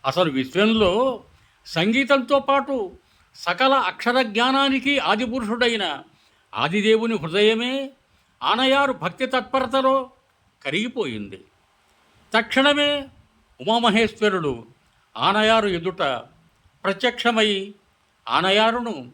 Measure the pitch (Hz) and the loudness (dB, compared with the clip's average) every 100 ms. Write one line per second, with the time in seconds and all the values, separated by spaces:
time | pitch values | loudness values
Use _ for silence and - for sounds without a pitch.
0 | 135 151 175 131 131 180 214 220 202 196 | -2 0 0 0 -4 0 0 2 2 2
1 | 262 240 - _ _ _ - 165 185 233 | -2 -4 -12 _ _ _ -8 -2 0 0
2 | 269 277 233 277 277 277 277 269 190 - | 2 0 2 0 2 0 0 -6 -6 -10
3 | _ _ _ - - 180 262 269 190 - | _ _ _ -12 -6 0 2 2 0 -4
4 | - 247 240 208 247 269 277 269 262 285 | 0 0 0 0 0 2 0 0 0 0
5 | 156 208 240 254 214 233 240 226 185 139 | 0 0 -2 -4 -4 0 0 0 -4 -6
6 | - _ _ _ _ 104 135 196 208 220 | -10 _ _ _ _ -4 -2 0 2 2
7 | 226 220 156 175 214 220 240 269 269 - | 2 -4 -4 2 2 2 -2 -4 -8 -12
8 | _ _ _ _ 135 214 262 269 285 262 | _ _ _ _ -2 2 2 2 2 -2
9 | 165 175 262 254 254 269 254 262 262 269 | -6 -6 -2 -2 -2 -4 0 0 2 0
10 | 254 _ _ _ _ _ 143 214 233 262 | -2 _ _ _ _ _ -6 -4 -4 -4
11 | 165 110 101 92 - _ _ _ _ _ | -6 -6 -10 -14 -20 _ _ _ _ _
12 | _ _ _ 220 226 - 277 294 294 294 | _ _ _ -2 0 2 4 4 0 -2
13 | 277 - _ _ _ _ 143 226 233 220 | -8 -18 _ _ _ _ 0 2 4 2
14 | 220 214 208 190 151 120 117 _ _ _ | 0 0 0 0 -2 -6 -10 _ _ _
15 | _ 110 143 208 214 226 208 175 175 180 | _ -2 0 2 4 2 2 -2 -6 -2
16 | 151 120 - _ _ _ _ _ 190 190 | -2 -2 -8 _ _ _ _ _ -6 -2
17 | 247 240 240 226 214 196 196 202 _ _ | -2 0 0 2 2 0 -6 -14 _ _
18 | _ _ - 127 180 202 220 233 233 165 | _ _ -2 0 4 4 4 2 -4 -8
19 | 123 | -12